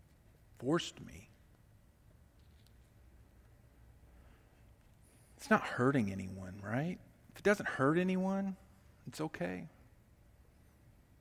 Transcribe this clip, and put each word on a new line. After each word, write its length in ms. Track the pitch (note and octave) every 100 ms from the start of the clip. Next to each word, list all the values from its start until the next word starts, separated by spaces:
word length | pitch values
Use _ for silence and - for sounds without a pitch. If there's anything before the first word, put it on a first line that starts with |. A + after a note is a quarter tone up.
| - - - - - -
forced 420 | A#2+ E3 - -
me. 300 | - E2 - - - - - - - - - - - - - - - - - - - - - - - - - - - - - - - - - - - - - - - - - -
It's 120 | -
not 100 | G#3+
hurting 500 | - - B2+ C#3 G#2
anyone, 480 | F#2+ F#2+ F#2 F#2 G2
right? 340 | G2+ A#2 D#3+ - - - -
If 80 | -
it 40 |
doesn't 260 | G3 G#3 -
hurt 280 | - C3+ D#3+
anyone, 560 | F#3 F#3 F#3+ G3 G3 F#3 - - - - -
it's 140 | -
okay. 460 | D#3 - F3 F#3 E3+ - - - - - - - - - - - - - - -